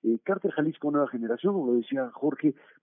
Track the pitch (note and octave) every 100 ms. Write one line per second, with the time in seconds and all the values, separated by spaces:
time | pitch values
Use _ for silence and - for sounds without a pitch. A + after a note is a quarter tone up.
0 | - A#2 - G3+ G3+ - D3+ D#3 D3 D3
1 | C#3 A#2+ A#2 A#2 F#3 G3 C3 A#2+ A#2 C#3
2 | B2 - D3 D3 D#3 C3 - -